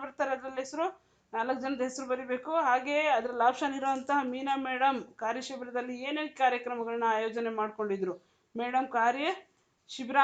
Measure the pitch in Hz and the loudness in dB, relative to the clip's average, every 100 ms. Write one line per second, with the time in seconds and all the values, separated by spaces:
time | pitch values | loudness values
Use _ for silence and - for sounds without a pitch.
0 | 277 277 269 262 262 262 262 302 359 - | -4 -2 -2 -2 -4 -6 -4 -2 -2 -4
1 | _ _ _ 226 240 262 269 254 254 254 | _ _ _ -2 0 0 -2 -2 -2 -4
2 | 247 254 254 254 302 320 277 254 262 294 | -4 -2 -2 -4 0 2 4 2 2 2
3 | 311 240 247 240 240 254 294 269 269 262 | 4 2 2 4 4 4 -2 -2 -2 -2
4 | 262 285 254 254 269 269 262 254 269 247 | 0 0 0 -4 -2 -2 -2 2 2 2
5 | - - 220 247 254 254 240 240 247 247 | -4 -6 -4 -4 -6 -8 -6 -4 -4 -6
6 | 269 302 302 - 254 240 240 240 226 233 | -4 -4 -4 2 4 4 -2 -4 -2 0
7 | 226 220 220 226 226 220 214 214 208 196 | 2 2 0 -2 -2 0 -2 -2 -2 0
8 | 185 175 _ _ _ 233 240 254 262 247 | -2 -4 _ _ _ -6 0 0 0 2
9 | 233 262 320 370 - _ _ _ - - | 2 2 0 -4 -8 _ _ _ -16 -10
10 | 240 269 | 0 6